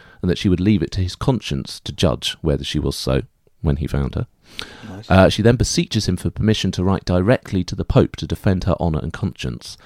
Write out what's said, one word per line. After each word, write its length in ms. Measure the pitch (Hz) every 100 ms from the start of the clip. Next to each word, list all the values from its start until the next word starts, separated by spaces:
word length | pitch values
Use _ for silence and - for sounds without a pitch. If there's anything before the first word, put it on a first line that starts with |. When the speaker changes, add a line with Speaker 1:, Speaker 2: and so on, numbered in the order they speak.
| - -
Speaker 1:
and 80 | 90
that 60 | -
she 100 | 104
would 100 | 90
leave 200 | 95 104
it 100 | 78
to 100 | -
his 140 | 90 -
conscience 640 | - 120 - 69 60 -
to 100 | -
judge 460 | - 85 58 - -
whether 220 | 78 69
she 160 | 69 76
was 160 | 71 -
so 260 | - 67 - _ _ _
when 160 | 80 69
he 100 | 69
found 280 | 69 67 -
her. 120 | - _ _ - - - -
Speaker 2:
Nice. 240 | 95 -
Speaker 1:
Uh, 160 | 92 92
she 120 | -
then 160 | 107 123
beseeches 500 | - - 175 113 98
him 80 | 90
for 140 | 87
permission 420 | - 107 107 95
to 120 | 87
write 200 | 90 95
directly 600 | - 90 92 127 - 98 90
to 100 | 101
the 80 |
Pope 320 | 92 131 90 -
to 100 | 78
defend 360 | - 107 92 -
her 100 | 82
honour 200 | 85 78
and 120 | 80
conscience, 680 | - 95 - 64 58 - -